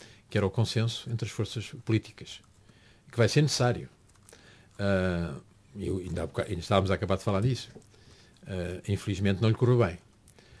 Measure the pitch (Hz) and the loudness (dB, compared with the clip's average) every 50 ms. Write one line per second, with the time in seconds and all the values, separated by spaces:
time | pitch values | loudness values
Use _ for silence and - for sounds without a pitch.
0 | - - - - _ _ - 107 101 92 - - 107 - - 117 113 117 117 - | -20 -20 -20 -20 _ _ 0 0 2 2 2 0 0 0 0 0 0 0 -2 -6
1 | - - 123 110 113 104 - - 104 - - 110 95 - - 120 - - 113 107 | -6 -6 -6 -4 -6 -6 -4 -6 -6 -6 -6 -8 -10 -10 -14 -12 -2 0 0 0
2 | - - - - 80 - - - - - _ - - - - - - - - _ | 0 -2 -10 -18 -16 -16 -16 -18 -20 -20 _ -20 -20 -20 -20 -20 -20 -20 -20 _
3 | _ - - 120 117 - - 147 156 135 - - 123 123 117 95 65 - - _ | _ -6 2 4 4 4 6 4 4 4 2 2 2 0 0 -2 -6 -12 -18 _
4 | _ _ _ - - - - - - - - - - _ _ - 101 98 98 92 | _ _ _ -20 -20 -20 -20 -20 -20 -20 -20 -20 -20 _ _ -4 0 2 2 2
5 | 92 92 87 85 85 80 71 - - - - - _ _ - 101 92 82 92 92 | 2 2 0 0 -2 -4 -6 -8 -12 -16 -20 -20 _ _ -12 -8 -6 -4 -4 -4
6 | 90 90 85 85 82 80 - - - - 95 85 82 - 104 98 95 95 95 - | -4 -6 -4 -4 -6 -4 -4 -6 -4 -4 -6 -6 0 2 4 4 4 4 2 0
7 | 101 92 98 95 - 107 98 95 110 135 123 - - - - - - - - - | 0 -2 -2 -2 0 0 0 2 2 0 0 -2 -6 -12 -18 -20 -20 -20 -20 -20
8 | - - - - - - - - - - 98 90 87 87 92 - - - 101 92 | -20 -20 -20 -20 -20 -20 -20 -20 -12 -8 -6 -6 -6 -6 -6 -8 -4 -2 -2 -2
9 | - 110 98 87 101 98 98 92 117 110 107 - 127 120 127 120 110 85 87 - | -2 -4 -2 0 2 2 2 2 2 2 2 4 4 4 4 4 4 2 0 -6
10 | - _ _ _ _ - _ - - - - - | -14 _ _ _ _ -20 _ -20 -20 -20 -20 -20